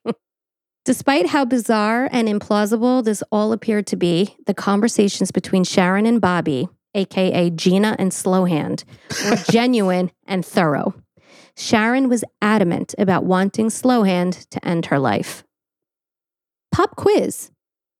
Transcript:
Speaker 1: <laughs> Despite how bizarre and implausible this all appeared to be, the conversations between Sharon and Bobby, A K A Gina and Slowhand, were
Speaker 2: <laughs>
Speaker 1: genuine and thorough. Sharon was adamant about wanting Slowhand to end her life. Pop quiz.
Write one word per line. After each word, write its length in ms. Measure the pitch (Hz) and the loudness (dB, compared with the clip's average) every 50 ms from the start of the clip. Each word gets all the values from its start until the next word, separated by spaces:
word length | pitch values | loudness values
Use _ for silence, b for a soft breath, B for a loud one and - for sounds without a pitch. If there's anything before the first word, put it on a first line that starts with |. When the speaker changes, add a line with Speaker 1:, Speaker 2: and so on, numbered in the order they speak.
| - | -8
Speaker 1:
<laughs> 800 | 226 - _ _ _ _ _ _ _ _ _ _ _ _ _ - | -10 -10 _ _ _ _ _ _ _ _ _ _ _ _ _ -4
Despite 420 | 262 254 - - 285 277 330 370 | -4 -4 -2 0 0 0 2 0
how 180 | 302 - 285 269 | 2 0 0 0
bizarre 640 | 233 262 240 208 - 226 214 208 214 226 240 269 - | 2 0 -2 0 0 0 0 2 0 0 0 -2 -2
and 160 | - 240 220 214 | -2 -2 0 0
implausible 760 | 202 208 - - 214 208 208 202 233 220 233 247 254 254 220 | -2 -4 -2 -2 0 0 2 0 0 0 2 2 2 2 0
this 180 | 220 208 - - - | 0 -2 -4 -4 -4
all 200 | 214 208 214 220 | -2 0 0 0
appeared 340 | 226 208 - 226 214 208 196 - | -2 -2 -2 -2 -2 -2 -2 -4
to 80 | 208 | -2
be, 400 | 185 185 175 170 165 208 - - _ - | 0 0 0 2 2 0 -2 -4 _ -4
the 80 | - 190 | -4 -4
conversations 760 | - - 196 202 202 220 233 - - 202 196 - - 196 - | -2 -2 0 0 2 0 0 2 2 2 0 0 -2 -4 -2
between 340 | - 180 - - - 185 180 | -2 -4 -4 0 0 0 0
Sharon 420 | - - 196 180 180 190 202 214 | 2 2 2 2 2 2 2 2
and 140 | 233 240 220 | 2 2 2
Bobby, 480 | 190 180 180 170 160 160 139 123 160 - _ _ _ _ - | 2 0 0 0 0 -2 -2 -2 -4 -6 _ _ _ _ -4
A 100 | 196 190 | -4 -4
K 280 | - - 190 185 190 | -2 -2 0 0 0
A 180 | - 180 175 175 | 2 0 0 0
Gina 440 | 165 165 - 185 180 196 214 220 - - | -2 0 2 2 4 4 2 0 0 0
and 120 | 190 185 | -2 -2
Slowhand, 720 | - - - 190 185 185 185 180 165 147 - 180 170 - - B B B B B - - 381 403 | -2 -2 -2 0 2 2 2 2 0 -2 -2 -4 -6 -8 -8 B B B B B -10 -6 -2 -2
were 80 | - | -2
Speaker 2:
<laughs> 140 | 190 - - | -2 0 2
Speaker 1:
genuine 600 | 214 233 240 254 247 220 196 185 185 180 185 175 _ _ _ | 2 2 2 2 0 2 2 2 0 0 -2 -4 _ _ _
and 180 | - 190 185 165 | -6 -6 -6 -4
thorough. 480 | - - 208 170 151 139 - - 202 - - _ _ _ b b b b b b b b | -2 0 0 0 2 0 -2 -4 -6 -8 -8 _ _ _ b b b b b b b b
Sharon 520 | - - - 240 214 214 233 254 269 269 247 | -10 -2 0 2 2 2 2 2 2 2 2
was 140 | 247 214 - - _ - | 0 0 -2 -8 _ -2
adamant 540 | 214 208 220 214 185 170 - - - - - | 0 2 2 4 2 2 0 -2 -4 -6 -2
about 280 | - 208 190 180 - - | -2 0 2 2 0 2
wanting 420 | 180 185 185 190 196 - - 220 226 | 2 2 2 2 0 0 -2 -2 -2
Slowhand 800 | - - - 254 247 233 202 190 180 175 180 180 175 - - _ | -2 -2 0 2 2 4 2 2 2 0 0 -2 -4 -6 -10 _
to 140 | - - - | -14 -8 -4
end 200 | - 170 170 - | -2 -2 -2 -2
her 120 | - 151 139 | 0 0 0
life. 420 | 135 113 101 - - - - - _ _ _ _ _ _ _ _ _ _ _ _ _ _ _ _ _ _ _ _ _ _ _ _ _ - | 0 0 0 -2 -4 -6 -12 -16 _ _ _ _ _ _ _ _ _ _ _ _ _ _ _ _ _ _ _ _ _ _ _ _ _ -4
Pop 260 | - - 370 - - | 0 0 0 -2 -2
quiz. 540 | - - 403 427 285 - - - - - - _ _ _ _ _ _ _ _ _ | 0 2 2 2 2 0 -2 -6 -10 -16 -18 _ _ _ _ _ _ _ _ _